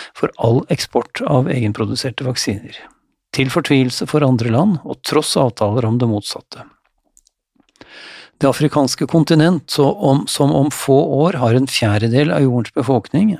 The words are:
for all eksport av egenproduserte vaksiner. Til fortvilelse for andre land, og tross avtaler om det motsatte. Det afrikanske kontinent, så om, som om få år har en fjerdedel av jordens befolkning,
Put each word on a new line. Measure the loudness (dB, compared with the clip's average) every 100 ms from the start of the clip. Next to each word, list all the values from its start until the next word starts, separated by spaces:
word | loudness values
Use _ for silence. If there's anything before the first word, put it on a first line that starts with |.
| -18
for | -6 -6 -2
all | 0 0 0
eksport | -4 -4 -4 -4 -6 -2
av | 0 0
egenproduserte | 0 -2 -2 -4 -4 -6 -6 -6
vaksiner. | -6 -4 -6 -10 -20 -20 _ _ _ _ -4
Til | -2
fortvilelse | -2 2 2 2 -2 -2
for | 0
andre | 2 2 2
land, | 2 2 0 -4
og | -12
tross | -2 -2 0 0
avtaler | 0 0 -2 0
om | 0 0
det | 0
motsatte. | -2 -6 -12 -16 -20 -20 _ _ _ _ _ _ _ _ _ _ _ -20 -20 -20 -20 -20 -2
Det | 0
afrikanske | 2 0 2 0 -2 0
kontinent, | 2 4 4 4 2 -2
så | 0 0
om, | 2 2 0 0
som | 0 2
om | 2 0
få | -2 2 2 2 0
år | 0 0
har | 2 2
en | 0
fjerdedel | 0 0 0 2 2 2
av | 2
jordens | 0 0 -4
befolkning, | -4 0 0 0 0 0 0